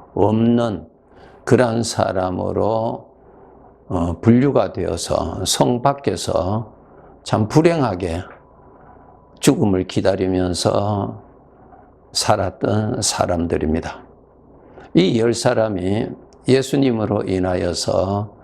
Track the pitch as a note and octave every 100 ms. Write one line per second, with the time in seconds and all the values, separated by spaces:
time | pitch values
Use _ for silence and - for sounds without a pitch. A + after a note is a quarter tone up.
0 | - F#2 G2+ A2 A#2 A#2+ A#2 F2+ - _
1 | _ - - - - B2 A#2+ A2+ A2+ -
2 | G2 F#2 F#2 F#2 F#2+ F#2 G2+ A2+ A#2 B2
3 | - - - - - - - - - F2
4 | E2+ E2+ A2+ A#2+ C#3+ B2 F#2+ - E2+ F2
5 | - - E2 G2+ F#2+ - C3+ A#2+ C#3 C#3
6 | A2 F#2+ - F2+ F2+ G#2+ - - - -
7 | - - - G#2+ G#2+ D3+ E3+ E3+ A#2+ F2+
8 | F2+ E2 - - - - - - - -
9 | - - - - - C#3 G#2+ F#2 F#2 A2
10 | F#2+ F#2+ F#2 F#2 F2+ F2 A2 G2+ G2+ G#2
11 | G#2+ A2 - - - - - - - _
12 | _ - - G2+ F#2+ - A2+ G#2+ G#2+ -
13 | G2+ - F#2+ E2+ E2+ - D2+ D#2+ - -
14 | - - - _ - - - - - E3+
15 | F#3 A2+ A#2 A2+ B2 A2+ A2 F#2+ F#2 G#2
16 | F3 - - - - C3 C3 C#3+ C3+ A2+
17 | G#2+ G#2 A2 F#2 F2+ F2+ F2 E2 - G2
18 | F#2+ G2+ G#2 -